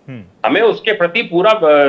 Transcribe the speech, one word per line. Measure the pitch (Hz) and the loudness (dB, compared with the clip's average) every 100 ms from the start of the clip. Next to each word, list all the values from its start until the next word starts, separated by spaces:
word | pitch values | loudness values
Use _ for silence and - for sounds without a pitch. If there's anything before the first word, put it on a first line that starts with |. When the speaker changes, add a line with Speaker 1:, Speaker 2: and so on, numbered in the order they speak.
| - | -20
Speaker 1:
हम्म। | 123 90 _ 110 | -20 -20 _ -4
Speaker 2:
हमें | 170 | 0
उसके | 226 - 220 | 0 0 -4
प्रति | 202 170 214 | -2 -4 -4
पूरा, | 233 175 165 | -4 0 0
अ, | 165 160 147 | 2 2 4